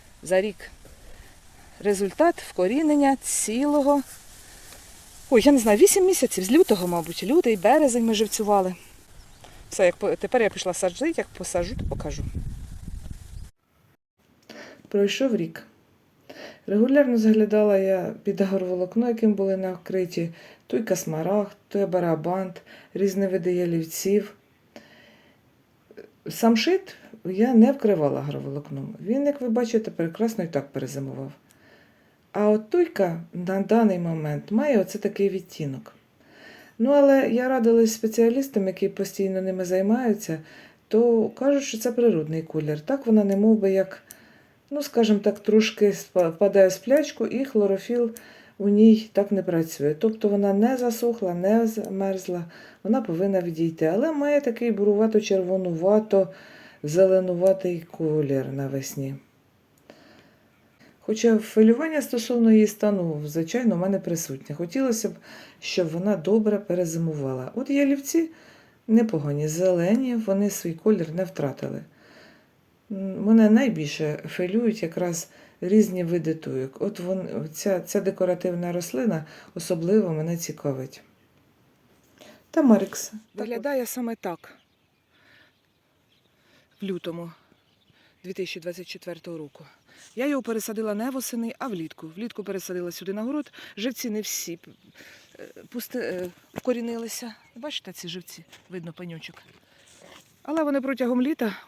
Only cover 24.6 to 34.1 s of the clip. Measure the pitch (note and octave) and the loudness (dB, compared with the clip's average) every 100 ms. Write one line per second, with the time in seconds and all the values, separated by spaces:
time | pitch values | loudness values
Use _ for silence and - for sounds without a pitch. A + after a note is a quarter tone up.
24.6 | _ - - - - _ _ _ _ _ | _ -20 -20 -20 -20 _ _ _ _ _
25.6 | _ _ _ - - _ - - A3+ A3+ | _ _ _ -20 -20 _ -14 0 2 4
26.6 | D#4 F#4+ - - - - E3+ F#3+ A#3 A#3+ | 2 0 -2 -20 -20 -14 -6 0 4 8
27.6 | A#3+ C#4 G#3+ F#3 C#3+ C3+ C#3 C#3 C#3 C#3 | 8 6 2 2 2 0 -4 -6 -8 -10
28.6 | D3 C#3 C#3+ D3 E3+ C4 C#4+ C#4+ B3 A3+ | -10 -10 -10 -8 -4 0 0 -2 -2 -2
29.6 | A#3 A3+ A3 - E3 E3+ A3+ A3 E3 D3 | 0 -2 -2 -4 -6 -2 -4 -2 -4 -4
30.6 | C3+ C#3 B2+ C#3 C3+ C3 C3+ D3 _ _ | -6 -8 -8 -8 -10 -10 -12 -16 _ _
31.6 | _ _ _ _ _ _ _ G3 G#3 G#3+ | _ _ _ _ _ _ _ 0 2 2
32.6 | G#3+ F4 E4+ - F#3 E3 E3+ F3 F3+ F#3+ | 2 0 0 0 -2 -2 -10 -8 -4 -2
33.6 | F#3 A3+ A3 F3+ E3+ | 2 4 4 2 -2